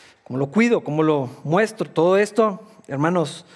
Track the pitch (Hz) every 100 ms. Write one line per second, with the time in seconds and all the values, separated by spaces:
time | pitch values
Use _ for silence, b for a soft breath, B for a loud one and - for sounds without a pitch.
0 | B B - 127 139 202 240 202 - 151
1 | 156 147 123 - 143 175 214 - 151 -
2 | 170 190 208 208 220 190 - B - 139
3 | 160 180 143 - B